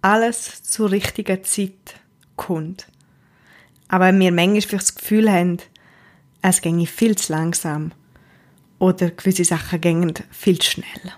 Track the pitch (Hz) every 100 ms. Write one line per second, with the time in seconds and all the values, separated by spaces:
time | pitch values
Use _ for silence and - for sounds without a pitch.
0 | 196 220 226 233 - - - - 214 196
1 | - - 196 190 - - 190 - - -
2 | _ _ _ - - 165 156 185 - _
3 | _ _ _ _ _ - _ _ _ 185
4 | 185 190 185 175 180 208 202 196 - -
5 | - 214 220 185 180 175 - _ _ _
6 | _ _ _ _ 190 180 170 170 165 -
7 | 226 202 - 156 165 170 165 151 156 -
8 | _ _ _ _ _ _ _ _ 185 185
9 | 175 170 196 185 175 165 - 175 175 165
10 | 175 165 - - - 180 - - - -
11 | 185